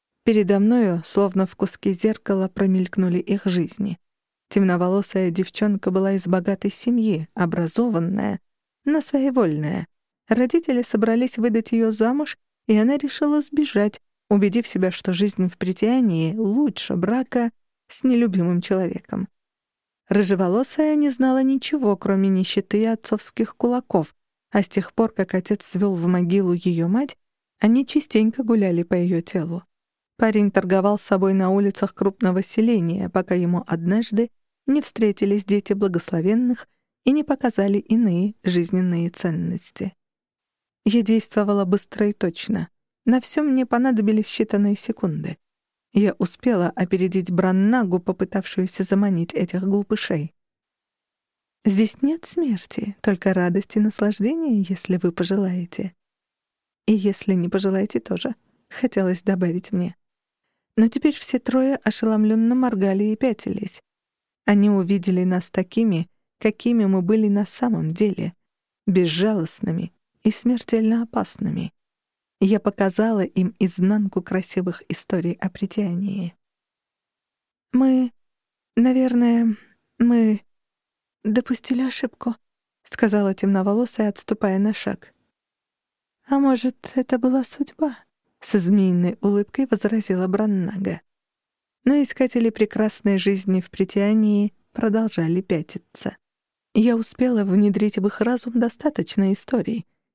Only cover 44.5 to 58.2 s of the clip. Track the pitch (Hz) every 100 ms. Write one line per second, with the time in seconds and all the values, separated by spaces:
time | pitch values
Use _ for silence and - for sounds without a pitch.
44.5 | 202 202 196 - 226 185 151 156 160 _
45.5 | _ _ _ _ - 202 - 185 - -
46.5 | 214 175 - 180 190 185 190 180 180 185
47.5 | 185 202 254 202 175 175 185 190 202 -
48.5 | - 185 - 190 196 202 180 170 175 180
49.5 | 180 185 202 202 214 - 165 156 _ _
50.5 | _ _ _ _ _ _ _ _ _ _
51.5 | _ 220 196 220 - 277 330 - - 311
52.5 | 196 - - 208 - - 190 196 185 180
53.5 | 180 - 214 214 - 208 208 208 320 320
54.5 | 220 180 190 - 180 180 170 175 196 190
55.5 | 180 175 - 202 - _ _ _ _ _
56.5 | _ _ _ - 214 196 196 - 185 175
57.5 | 190 196 190 202 339 - 180